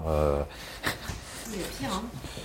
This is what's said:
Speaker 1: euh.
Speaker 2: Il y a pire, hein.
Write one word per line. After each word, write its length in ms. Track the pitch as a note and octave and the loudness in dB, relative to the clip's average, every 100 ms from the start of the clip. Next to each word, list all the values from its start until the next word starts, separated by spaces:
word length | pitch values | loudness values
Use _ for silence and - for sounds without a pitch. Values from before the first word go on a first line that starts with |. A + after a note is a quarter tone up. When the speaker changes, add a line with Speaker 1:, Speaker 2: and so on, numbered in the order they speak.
| E2 | 4
Speaker 1:
euh. 340 | D2+ D2 C#2+ - - - - - - - - - - A3+ | 6 6 6 2 -4 -10 -2 -2 -2 -4 -6 -8 -8 -6
Speaker 2:
Il 60 | G3+ | -4
y 40 | |
a 40 | - - | -4 -2
pire, 100 | B3 | 0
hein. 100 | G3+ A#3 - - - | 0 -2 -6 -8 -8